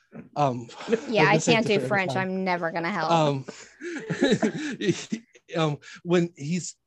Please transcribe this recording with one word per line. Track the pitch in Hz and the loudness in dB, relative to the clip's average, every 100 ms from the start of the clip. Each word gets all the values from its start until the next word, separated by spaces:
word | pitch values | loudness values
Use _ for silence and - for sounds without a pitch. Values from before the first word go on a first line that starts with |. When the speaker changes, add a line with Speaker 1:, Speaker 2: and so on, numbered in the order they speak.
| _ - - - | _ -20 -12 0
Speaker 1:
um, | 143 123 117 - - | 0 0 -8 -12 -4
<laughs> | 226 - | -2 0
Speaker 2:
Yeah, | 208 | 4
Speaker 1:
I'm | 190 | 6
Speaker 2:
I | |
Speaker 1:
gonna | 208 | 4
say | - | 4
it | |
Speaker 2:
can't | 226 226 | 4 4
do | |
Speaker 1:
different | 202 | 2
every | - | 2
Speaker 2:
French. | 202 185 | 0 0
Speaker 1:
time. | 175 185 | -2 -2
Speaker 2:
I'm | 185 | -2
never | 185 175 165 | -2 -2 -2
gonna | 170 170 | -2 -2
help. | 196 160 | -2 2
Speaker 1:
Um, | 165 151 139 131 - - - 330 311 - - | 4 4 0 -6 -16 -18 -14 -10 -10 -6 0
<laughs> | 269 208 208 - 302 226 196 - - 220 - - _ 175 | 2 4 0 -2 -6 -4 -2 -2 -4 -10 -10 -20 _ -2
um, | 156 143 - - | 0 -2 -10 -14
when | 175 175 170 - | 0 2 2 -4
he's | 143 175 - - | -4 -4 -4 -16